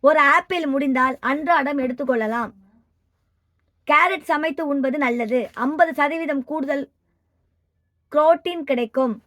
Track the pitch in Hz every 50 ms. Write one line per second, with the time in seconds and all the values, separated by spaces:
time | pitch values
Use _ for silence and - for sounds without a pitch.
0 | - 277 311 311 285 285 294 339 349 _ 370 349 320 285 269 277 277 277 262 254
1 | 254 262 254 - - 240 269 294 311 320 339 311 269 277 294 285 254 254 254 254
2 | 285 254 254 233 220 214 226 240 233 190 - _ _ _ _ _ _ _ _ _
3 | _ _ _ _ _ _ _ _ _ _ _ _ _ _ _ _ _ - 294 302
4 | 339 359 381 - - - 320 294 302 320 277 320 330 294 285 277 254 269 247 302
5 | 285 247 240 240 233 214 247 254 220 - _ - 240 254 311 311 349 330 285 -
6 | 285 294 311 330 330 294 294 277 254 - 294 311 277 277 285 277 277 - _ _
7 | _ _ _ _ _ _ _ _ _ _ _ _ _ _ _ _ _ _ _ _
8 | _ _ - 294 302 311 339 339 _ 349 349 339 302 - 277 240 240 220 _ 262
9 | 262 247 214 220 _